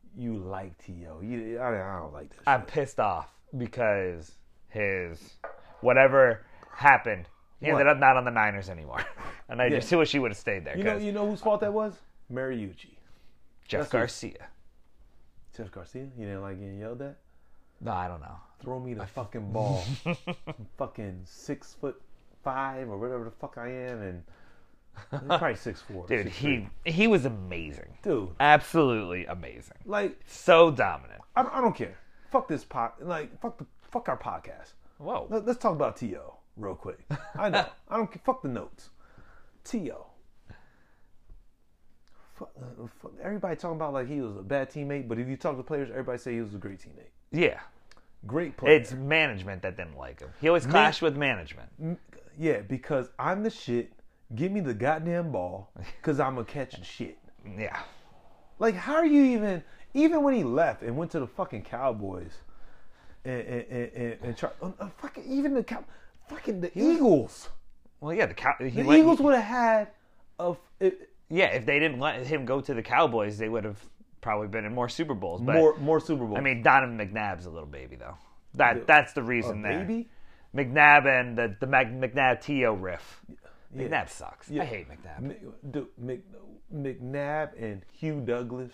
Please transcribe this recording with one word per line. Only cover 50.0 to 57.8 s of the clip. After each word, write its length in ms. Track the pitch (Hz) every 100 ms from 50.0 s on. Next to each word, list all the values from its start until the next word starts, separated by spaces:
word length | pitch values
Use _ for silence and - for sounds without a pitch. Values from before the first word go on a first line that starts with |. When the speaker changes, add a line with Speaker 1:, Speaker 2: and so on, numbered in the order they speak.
| 64 -
Speaker 2:
him. 100 | 69 -
He 80 | 151
always 160 | 170
Speaker 1:
Man- 80 | 127
Speaker 2:
clashed 300 | 165 151 156
with 140 | 165 143
management. 520 | 143 110 80 - 58 -
Speaker 1:
M-, 160 | 160 170 - - - 147
yeah, 220 | 160 120
because 480 | 101 127 - 143 123 -
I'm 240 | 135 190
the 80 | 214
shit. 420 | - - 120 113 - - _ -
Give 180 | 113 175
me 80 | 202
the 140 | 151
goddamn 580 | 107 123 156 165 175 170
ball, 380 | 113 90 92 - - 92
Speaker 2:
<laughs> 160 | -
Speaker 1:
'cause 180 | - 143
I'ma 240 | 135 127
catch 320 | 113 147 131 -
the 60 |
shit. 340 | - - 117 - - - - 98
Speaker 2:
Yeah. 200 | 107 -